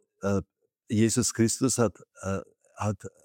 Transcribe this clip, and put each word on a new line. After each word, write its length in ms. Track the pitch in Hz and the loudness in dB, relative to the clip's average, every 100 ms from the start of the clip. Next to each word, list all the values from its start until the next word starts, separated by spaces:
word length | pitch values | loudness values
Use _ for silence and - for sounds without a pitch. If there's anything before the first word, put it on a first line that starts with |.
| _ _ | _ _
äh, 200 | 98 98 - _ _ _ - | -2 -2 -4 _ _ _ -2
Jesus 460 | 104 113 123 110 | 2 2 2 0
Christus 440 | - 113 - 131 - | 2 0 0 -2 0
hat, 220 | 110 - - - | 0 -2 -18 -10
äh, 180 | 95 98 - _ _ - | -6 -6 -8 _ _ -6
hat, 200 | 104 101 - - | -4 -4 -10 -20